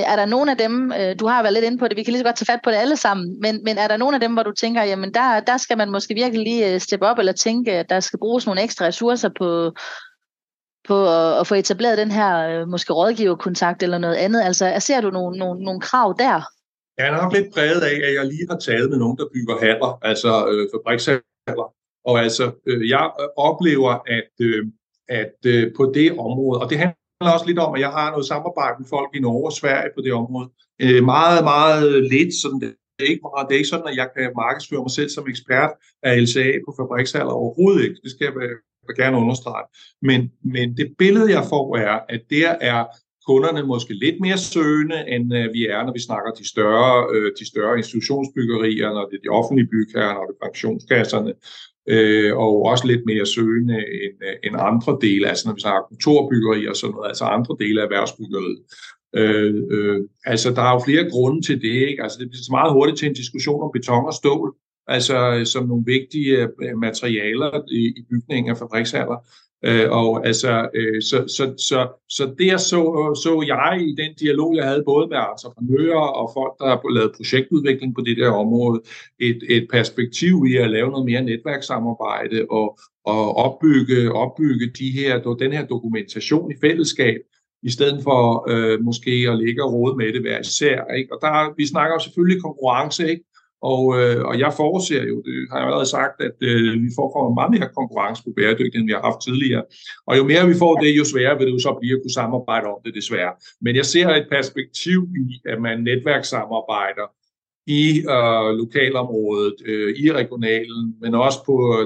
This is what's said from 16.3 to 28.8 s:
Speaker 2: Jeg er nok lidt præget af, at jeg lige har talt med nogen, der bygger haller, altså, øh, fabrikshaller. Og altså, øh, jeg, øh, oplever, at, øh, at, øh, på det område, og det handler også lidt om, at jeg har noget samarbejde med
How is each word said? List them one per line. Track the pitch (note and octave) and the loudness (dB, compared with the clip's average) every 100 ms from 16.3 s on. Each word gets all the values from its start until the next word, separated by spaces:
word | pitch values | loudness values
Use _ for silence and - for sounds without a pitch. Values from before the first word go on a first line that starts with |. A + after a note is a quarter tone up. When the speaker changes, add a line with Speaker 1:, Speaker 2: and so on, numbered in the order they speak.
| F3 - _ _ _ _ - | 0 -4 _ _ _ _ -6
Speaker 2:
Jeg | C3+ | -2
er | D#3 | 0
nok | F3+ | 0
lidt | G3+ G3 | 0 0
præget | - D3+ F3 | 0 2 2
af, | D#3 D3 C#3+ | 0 0 0
at | |
jeg | C#3 C#3 | 0 -2
lige | D3+ F3 | -4 -6
har | E3+ | -6
talt | - A#2 C3 | -2 0 0
med | C3 | 0
nogen, | A#2 C3 | 0 -2
der | D3+ | -6
bygger | B2+ A2+ A2+ A2+ | -6 -4 0 0
haller, | A2 B2 - | 2 0 -2
altså, | A2 G#2+ A#2 A2+ G#2+ | -4 0 2 2 2
øh, | G#2 G2+ | 0 -2
fabrikshaller. | A2 A2+ A#2+ A#2+ B2+ - _ - A#2+ A2+ _ _ _ B2 | -4 -4 -2 0 -2 -4 _ -10 -8 -8 _ _ _ 0
Og | A#2+ | 2
altså, | A2+ A2+ B2 B2 - | 2 0 -2 -4 -4
øh, | A#2+ A2+ | -2 2
jeg, | C3+ D#3 - | 2 0 -4
øh, | C#3+ - | -8 0
oplever, | D3 D3 F3 C#3 B2+ A#2+ - | 0 2 2 4 4 0 -2
at, | A#2 A2 - | -4 -4 -2
øh, | A#2 A2 A2 - _ _ - | 0 0 -4 -10 _ _ -8
at, | A#2+ A2 - B2 | -6 -6 -4 2
øh, | A#2+ A2+ - | 2 2 2
på | C3+ C#3+ | 2 4
det | D#3+ | 2
område, | E3+ A2 B2+ C3+ A#2+ | 2 -4 -2 0 -2
og | B2 | -2
det | D3 | 0
handler | F3 E3+ _ - F3 | 0 -2 _ -2 2
også | E3 E3+ | 2 2
lidt | F3 | 0
om, | D#3+ C3+ | 0 0
at | |
jeg | C#3 | -2
har | D3+ D3+ | -2 -2
noget | D3+ C#3 | -2 -4
samarbejde | D3 D#3+ - C3+ | -4 -6 -4 -4
med | A#2+ | -4